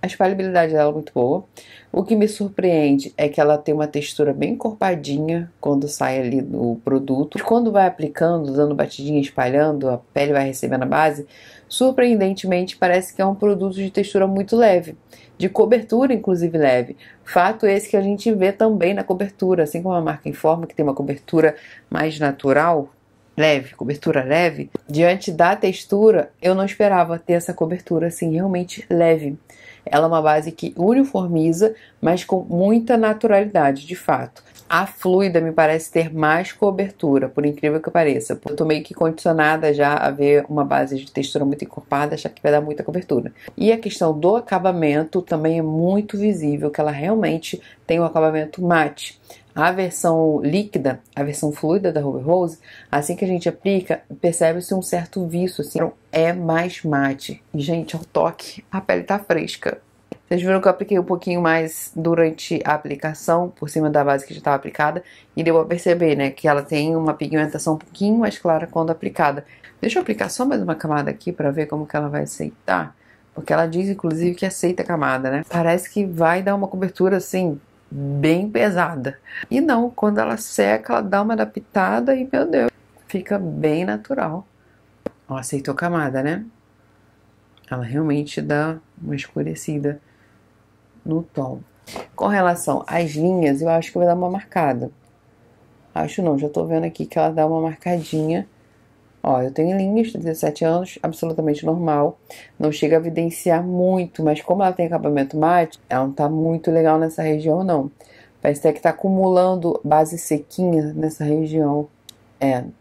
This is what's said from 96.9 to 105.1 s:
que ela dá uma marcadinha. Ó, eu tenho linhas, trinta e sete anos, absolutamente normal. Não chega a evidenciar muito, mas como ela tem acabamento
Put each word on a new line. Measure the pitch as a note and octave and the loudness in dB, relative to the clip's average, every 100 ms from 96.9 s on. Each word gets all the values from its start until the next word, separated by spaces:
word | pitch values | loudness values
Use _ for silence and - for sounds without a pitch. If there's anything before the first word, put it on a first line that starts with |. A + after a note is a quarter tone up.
| D#3+ | -6
que | - - | -6 0
ela | D#3+ | 0
dá | D#3+ | 2
uma | D#3 D#3+ | 0 0
marcadinha. | D#3+ D#3+ - F3 D#3+ D#3+ D#3 E3+ G3 _ _ _ _ _ _ _ | -2 -4 -4 -4 -2 -4 -2 -2 -4 _ _ _ _ _ _ _
Ó, | - C3 | -2 0
eu | B2+ | -2
tenho | C3+ D#3+ F#3+ | -2 0 0
linhas, | F#3+ G#3+ A3+ | 0 0 0
trinta | - E3 | -4 -6
e | |
sete | D#3+ D#3+ D3+ | -4 -4 -2
anos, | E3 E3+ F#3 - | 0 0 -4 -8
absolutamente | E3 D#3+ E3 D#3+ D#3+ D3 D#3+ | -8 -4 -6 -2 -2 -2 -2
normal. | E3 E3 D3 D3+ - _ - - _ | -2 0 2 0 -2 _ -20 -20 _
Não | D3+ | -4
chega | D3 D3+ D#3+ | 0 2 2
a | |
evidenciar | E3 D#3+ E3+ E3 - E3+ | 2 -2 -4 -2 0 0
muito, | F3 F3+ F3+ F#3 F3 - | 0 0 2 2 -2 -2
mas | D#3+ D3+ | 0 0
como | - F#3 | 0 0
ela | F#3+ | 2
tem | F3+ E3+ | 0 -2
acabamento | E3 D3 | -2 0